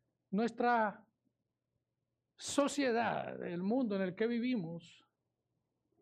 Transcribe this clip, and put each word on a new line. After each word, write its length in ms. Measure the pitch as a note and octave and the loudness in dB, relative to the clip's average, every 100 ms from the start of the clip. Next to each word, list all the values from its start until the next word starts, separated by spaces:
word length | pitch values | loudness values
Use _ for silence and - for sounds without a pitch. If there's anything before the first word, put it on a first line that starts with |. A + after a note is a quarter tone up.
| _ _ _ | _ _ _
nuestra 720 | G3 A#3 A3+ A#3+ A#3 G#3+ - - _ _ _ _ _ _ _ _ _ _ _ _ - | 0 0 2 4 4 4 -2 -14 _ _ _ _ _ _ _ _ _ _ _ _ -14
sociedad, 1040 | - - C#4 - C4+ A3+ A3 C#3+ - - | -4 0 2 2 0 2 0 -2 -4 -6
el 180 | F3+ F3 | -6 -2
mundo 320 | F#3 B3 A#3+ | 0 0 0
en 80 | G3 | 0
el 120 | F#3+ F3 | -2 -2
que 100 | A3+ | -2
vivimos, 800 | A#3+ B3 B3 E3 E3+ - - _ _ _ _ _ _ _ _ _ _ | 0 -2 -2 -4 -8 -14 -20 _ _ _ _ _ _ _ _ _ _